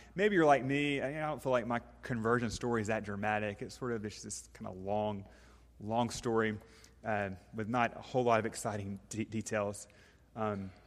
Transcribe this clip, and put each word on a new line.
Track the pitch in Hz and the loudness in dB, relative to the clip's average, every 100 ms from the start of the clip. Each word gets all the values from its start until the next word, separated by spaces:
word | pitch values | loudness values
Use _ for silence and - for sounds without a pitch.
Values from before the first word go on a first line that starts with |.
| - 165 | -12 0
maybe | 214 | 2
you're | 185 | 6
like | 151 139 | 6 6
me, | 127 143 147 139 | 4 0 2 0
I, | 135 156 | -2 -2
I | 156 | -4
don't | 123 | -4
feel | 135 | 2
like | 123 113 | 2 2
my | 120 - - | -2 -4 -16
conversion | - 117 113 120 117 | -6 0 2 4 2
story | - 123 117 | -2 0 0
is | 104 | 0
that | 110 | -2
dramatic. | 104 101 104 107 107 98 | -2 -2 0 0 0 -6
It's | 131 - | -10 -8
sort | 123 | -4
of | 113 | -4
this, | 104 - | -6 -10
this | 107 - - | -12 -12 -14
kind | - 107 | -14 -12
of | 92 | -8
long, | 95 104 107 101 95 - - - - - | -2 0 0 -4 -10 -20 -20 -20 -20 -12
long | 107 113 117 | -2 0 0
story, | - 123 113 110 107 - - - - 113 | -2 0 2 2 0 -10 -20 -20 -8 -2
uh, | 104 98 92 - | -2 -2 -6 -10
with | 113 107 | -8 -2
not | 123 113 - | 2 2 0
a | |
whole | - 131 | -2 2
lot | 120 113 | 6 4
of | 107 | 4
exciting | - 117 104 98 98 - | -4 -4 -4 -6 -8 -8
de-, | 107 | -6
details. | - 110 - 110 101 101 - - - _ _ | -4 -4 -2 -2 -2 -4 -14 -20 -20 _ _
Um, | 117 107 98 95 - | -4 -2 -2 -8 -14